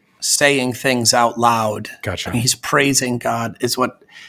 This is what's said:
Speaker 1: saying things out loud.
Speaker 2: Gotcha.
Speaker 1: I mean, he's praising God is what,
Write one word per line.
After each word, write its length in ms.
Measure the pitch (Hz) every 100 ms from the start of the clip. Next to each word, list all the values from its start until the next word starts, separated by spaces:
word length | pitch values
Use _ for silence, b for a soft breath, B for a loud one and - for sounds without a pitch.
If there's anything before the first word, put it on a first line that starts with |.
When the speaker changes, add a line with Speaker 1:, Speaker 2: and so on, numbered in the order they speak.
| _ _
Speaker 1:
saying 540 | - - 143 139 127
things 380 | 117 139 123 113
out 240 | 123 117 117
loud. 500 | 117 113 110 107 107 -
Speaker 2:
Gotcha. 260 | - 87 -
Speaker 1:
I 20 |
mean, 80 | 117
he's 120 | 123
praising 640 | - - 147 139 127 127 120
God 380 | 123 117 117 -
is 160 | 120 123
what, 260 | 123 - _ B